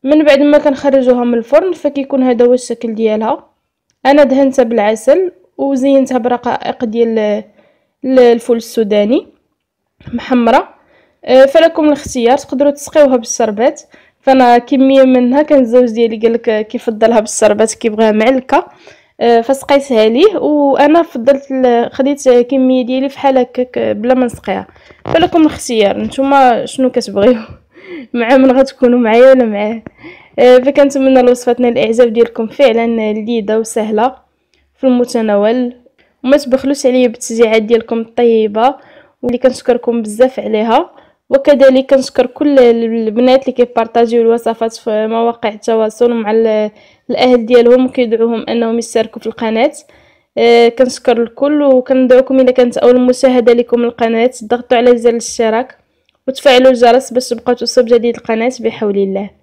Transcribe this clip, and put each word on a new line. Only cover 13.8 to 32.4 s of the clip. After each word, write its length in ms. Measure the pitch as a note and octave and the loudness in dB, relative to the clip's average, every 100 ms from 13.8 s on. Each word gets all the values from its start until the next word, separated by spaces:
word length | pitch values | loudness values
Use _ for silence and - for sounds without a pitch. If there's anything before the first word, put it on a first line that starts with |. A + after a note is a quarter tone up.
| _ _ _ _ | _ _ _ _
فانا 380 | - C4 B3 A#3+ | 0 4 4 2
كميه 440 | A#3+ C4+ C4+ C4+ | 2 0 2 4
منها 400 | C4 B3+ B3 C#4 | 4 2 2 0
كان 180 | D4+ D4 | 2 2
الزوج 300 | A#3 B3 B3 | 2 2 0
ديالي 260 | A3 A#3 A3 | 0 -2 0
قال 160 | A3+ | -2
لك 340 | A3+ A#3 G#3+ G#3+ | -2 -2 -4 -4
كيفضلها 540 | B3 - G#3+ A3+ A#3 | -8 -8 -2 0 0
بالشربات، 540 | A3 - G#3+ G#3 A3 | -2 -2 0 0 -2
كيبغيها 380 | - A#3 G#3+ A3 | -2 -6 0 0
معلكه. 540 | G#3+ A3 C4 B3+ C#4+ F#4 _ - _ _ - | 2 0 0 0 -2 -2 _ -20 _ _ -4
آه، 200 | A#3 A#3 | 0 2
فسقيتها 680 | A3+ C4+ - C#4+ C4+ A3+ A3 | 0 -4 0 -2 0 0 2
ليه، 280 | A#3 G#4 F4 | 4 2 2
وانا 680 | C#4 D4 C#4+ C4+ D4 E4 | -2 0 0 2 2 2
فضلت 480 | E4 B3+ A#3 C4+ - | 0 -4 0 -2 -2
ال-، 420 | C4 B3+ A#3 A3+ | -2 0 0 -2
خديت 360 | - C4+ C#4+ C4 | -2 -2 0 2
كميه 580 | B3 B3 C4+ B3+ B3+ A#3+ | 2 2 0 2 0 -2
ديالي 220 | C4 C4+ | -4 -4
فحال 300 | C4+ C#4 C4 | -2 0 0
هكاك 400 | B3 B3+ B3 - | -2 -4 -6 -4
بلا 360 | A3 G#3 A#3 | -4 -4 -2
ما 120 | B3+ A#3+ | 0 -2
نسقيها. 400 | - - F#3+ F#3 _ _ - | -6 -8 -8 -10 _ _ -16
فلكم 360 | - E4 D#4+ E4+ | -4 -2 0 2
الاختيار، 580 | D4+ - - A3+ G3+ G3+ | 0 -2 -6 0 0 -2
نتوما 680 | G#3+ - C4+ C#4 B3+ A#3 - | -6 -4 0 2 2 0 -6
شنو 240 | - B3+ | -4 -2
كتبغيو، 460 | B3+ A3 G3 G#3 A#3 A3 - _ - | -2 -6 0 2 0 -4 -20 _ -20
<laughs> 360 | F#4 E4+ A#3+ | -20 -18 -10
مع 220 | A#3+ A3+ C4+ | -6 0 2
من 220 | C4 B3+ | 4 2
غتكونوا 400 | C4+ - B3 B3 | 0 0 0 2
معايا 320 | A3+ A3+ C4 | 2 4 6
ولا 140 | C4 | 4
معاه. 380 | A#3 G3+ G#3+ A3+ - _ - - _ - | 2 -2 -6 -8 -14 _ -20 -20 _ 0
آه، 200 | B3 B3+ | 4 4
فكنتمنى 640 | B3+ C#4+ C#4+ C#4 C4 C4 | 4 2 0 2 2 4
لوصفاتنا 460 | B3 B3 - A#3+ B3 | 2 0 -2 -2 -2
الاعجاب 440 | A#3 A3 A3+ A#3+ | 0 -2 2 2
ديالكم، 340 | A3 A#3 - | 2 -2 -4